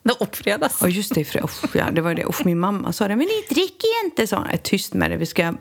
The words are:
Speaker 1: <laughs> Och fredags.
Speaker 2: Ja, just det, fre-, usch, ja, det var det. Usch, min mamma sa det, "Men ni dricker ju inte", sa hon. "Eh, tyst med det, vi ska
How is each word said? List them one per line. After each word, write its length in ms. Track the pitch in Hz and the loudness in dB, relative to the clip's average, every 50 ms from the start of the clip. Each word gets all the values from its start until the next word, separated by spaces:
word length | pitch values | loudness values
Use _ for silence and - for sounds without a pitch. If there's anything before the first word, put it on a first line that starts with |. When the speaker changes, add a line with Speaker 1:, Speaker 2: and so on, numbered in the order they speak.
| _ | _
Speaker 1:
<laughs> 160 | 220 208 - | 0 0 2
Och 160 | 208 190 - | -2 -4 -4
fredags. 420 | - - 202 208 214 - - - - | -4 -2 0 0 2 0 0 0 2
Speaker 2:
Ja, 60 | 196 | 2
just 280 | 180 180 202 196 - - | 2 2 2 0 0 0
det, 80 | 165 147 | 0 0
fre-, 200 | - - - - | 0 -2 -4 -4
usch, 320 | - - - - - - | -4 -4 -4 -6 0 0
ja, 100 | - - - | 0 2 2
det 100 | - 165 | 0 0
var 120 | 165 170 165 | 0 0 -2
det. 120 | 165 - | -2 -2
Usch, 200 | - - - 294 | -2 -2 0 2
min 140 | 180 170 170 | 2 2 2
mamma 340 | 180 196 202 190 - - 170 | 2 0 0 -2 -2 -4 -2
sa 140 | - 220 | 0 0
det, 80 | 196 208 | 0 2
"Men 120 | 233 311 | 2 2
ni 280 | 392 440 427 415 - 254 | 2 0 -2 -2 0 0
dricker 320 | 330 381 370 - - - | 0 0 0 -2 -2 0
ju 180 | 440 453 466 415 | 0 0 0 -2
inte", 220 | 349 - - 226 | -2 0 0 0
sa 80 | - 196 | 0 0
hon. 100 | 190 - - | -2 0 -2
"Eh, 100 | - - - | -2 -4 0
tyst 300 | - - 190 - - - | 0 0 0 0 -2 0
med 180 | 190 170 165 | 0 2 2
det, 60 | 170 | 0
vi 80 | 165 165 | -2 -2
ska 280 | 165 - - 170 170 170 - | -2 0 0 0 0 -2 -6